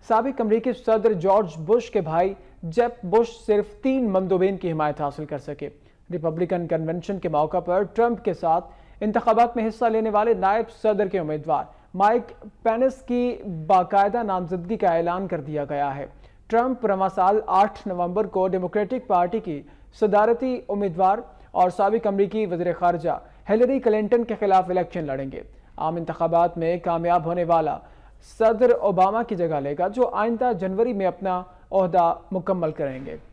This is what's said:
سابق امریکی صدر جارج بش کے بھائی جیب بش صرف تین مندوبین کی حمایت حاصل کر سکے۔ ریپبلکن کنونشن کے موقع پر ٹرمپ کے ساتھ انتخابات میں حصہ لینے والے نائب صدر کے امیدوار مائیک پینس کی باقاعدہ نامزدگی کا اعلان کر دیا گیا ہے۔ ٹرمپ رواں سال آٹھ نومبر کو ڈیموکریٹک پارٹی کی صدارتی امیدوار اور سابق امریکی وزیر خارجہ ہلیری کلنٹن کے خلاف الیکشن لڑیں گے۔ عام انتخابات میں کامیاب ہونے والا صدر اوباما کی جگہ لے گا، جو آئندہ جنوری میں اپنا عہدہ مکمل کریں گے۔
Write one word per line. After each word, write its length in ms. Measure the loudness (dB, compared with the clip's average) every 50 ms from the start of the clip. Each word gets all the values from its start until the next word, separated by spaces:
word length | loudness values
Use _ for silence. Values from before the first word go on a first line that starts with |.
| _ 2
سابق 320 | 0 2 2 0 -4 -2
امریکی 320 | 0 0 0 0 0 -2 -6 -4 0
صدر 260 | 0 0 4 4 2
جارج 460 | 2 2 2 2 4 4 2 0 -6 -10 0
بش 240 | 2 2 2 2 0
کے 100 | -4 -2
بھائی 340 | -2 0 0 0 0 0 -2 -6 -16 -20 -20 -12
جیب 440 | -12 -4 0 0 0 0 -2 -6 -6 2
بش 280 | 4 4 4 2 -2 -12 0
صرف 300 | 2 2 2 2 -2 -10 -4
تین 280 | -2 0 0 2 0 2
مندوبین 460 | 2 0 2 2 2 4 4 2 0
کی 160 | 0 -4 -4
حمایت 280 | -2 0 0 0 0 -2
حاصل 240 | -4 -6 -4 -6 -10
کر 140 | -8 -8 -10
سکے۔ 300 | -8 -10 -12 -10 -10 -12 -12 -16 _ -20 _ _ _ _
ریپبلکن 540 | -8 -4 -4 -4 -2 -2 -2 -2 -2 -4 -2
کنونشن 520 | -2 -2 -2 0 -2 -4 -4 -4 -6 -8 -4
کے 100 | -4 -2
موقع 300 | 0 0 0 2 0 -4
پر 220 | -2 0 0 0
ٹرمپ 420 | 0 -2 0 0 2 2 2 -2 -2
کے 80 | -4 -4
ساتھ 360 | -2 0 0 0 0 0 -6 -20 -20 -20 -20 -10 -6
انتخابات 560 | -4 -2 -2 0 2 4 4 4 4 2 2
میں 100 | -2 -4 -4
حصہ 160 | -2 0 0
لینے 260 | 2 2 2 0 2
والے 220 | 2 2 2 2 2
نائب 360 | 2 2 0 2 0 -2 -4
صدر 380 | -8 -2 0 0 2 2 0 0
کے 100 | 0 -4
امیدوار 460 | -2 -2 -6 -6 -2 -2 -2 -2 -2 -6 -14 -20 _ _ -2
مائیک 380 | 2 4 4 4 2 -2 -4 -18 -20 -20 -20 _ _
پینس 320 | -2 -2 0 2 0 0 0 -4
کی 340 | -8 -4 -2 -2 0 -2 -4 -6 -10 -10 -10 -10 0
باقاعدہ 560 | 2 2 2 4 4 2 2 2 2 0 -2
نامزدگی 540 | -2 -2 -2 -4 -4 -4 -6 -8 -6 -6 -4
کا 120 | 0 0 2
اعلان 400 | 2 2 0 0 -2 -4 -4 -4
کر 120 | -6 -6
دیا 240 | -6 -6 -6 -6 -4
گیا 300 | -4 -4 -4 -4 -4 -4
ہے۔ 100 | -8 -10 -12 -14 -20 -20 -20 _ -20 -10
ٹرمپ 400 | 0 0 2 2 2 -2 -2 -2
رواں 220 | -2 0 0 0 -2 0
سال 260 | 2 2 2 2 2 0
آٹھ 400 | 0 2 2 2 2 0 -8 -8 -8
نومبر 380 | -4 -4 -4 -2 -2 -2 -2
کو 220 | -2 0 0 0 0
ڈیموکریٹک 580 | 0 -2 -4 -2 -2 -2 -2 -2 -4 -8 -4
پارٹی 340 | 0 0 0 2 0 -2 -6
کی 200 | -6 -6 -10 -10 -12 -16 -20 -20 -20 -20 -4 -2
صدارتی 600 | 0 2 4 4 4 4 2 0 0 -4 -4 -6 -6 -6
امیدوار 500 | -4 -4 -4 -4 0 2 2 2 2 0 -4 -14 -20 -20 -20 -8
اور 200 | 0 2 2 2
سابق 360 | 2 0 0 2 2 0 0
امریکی 400 | -2 0 2 0 0 0 -4 -2
وزیر 260 | -2 -2 -2 -2 -2 -2 0
خارجہ 400 | 0 0 0 0 -2 -4 -4 -4 -8 -16 -20 -20 -4 -2
ہلیری 280 | 2 2 2 2 2 0
کلنٹن 440 | 2 2 2 2 2 2 0 0 0
کے 100 | -2 -4 -2
خلاف 300 | 0 4 4 4 2 2
الیکشن 340 | 0 -2 -2 -2 -6 -8 -6
لڑیں 260 | -6 -6 -6 -8 -8
گے۔ 100 | -10 -12 -14 -16 -20 -20 _ -20 -12
عام 200 | -6 -6 -4 -4
انتخابات 640 | -4 -6 -8 -4 -4 -2 2 4 4 2 2 0 -2
میں 180 | -2 -2 -2 -2
کامیاب 460 | -2 -2 -2 -2 0 2 0 2 0
ہونے 200 | -2 -2 -2 0
والا 340 | 2 2 2 2 0 -4 -6 -12 -20 -20 -20 -20 -20 -20 -20 -20 -20 -4 2
صدر 320 | 2 2 4 4 4 4 4 4
اوباما 420 | 2 0 4 4 4 4 4 -2
کی 120 | -2 -2 -2
جگہ 240 | -2 -2 0 0 -2
لے 120 | -2 -4 -2 -2
گا، 100 | -2 -2
جو 220 | 2 0 0 0
آئندہ 400 | 2 -2 0 0 0 0 0 0 0 0
جنوری 320 | -4 -4 0 0 0 0
میں 140 | 0 0 -2
اپنا 360 | -2 -2 -2 -4 -4 -4 -4 -6 -10 -18 -20 -14 -2
عہدہ 440 | 0 2 2 4 4 4 4 4 2 -2 -6 -6
مکمل 420 | -6 -6 -2 -2 -2 0 -2 -4
کریں 320 | -4 -4 -6 -6 -6 -10 -12
گے۔ 100 | -14 -14 -14 -16 -20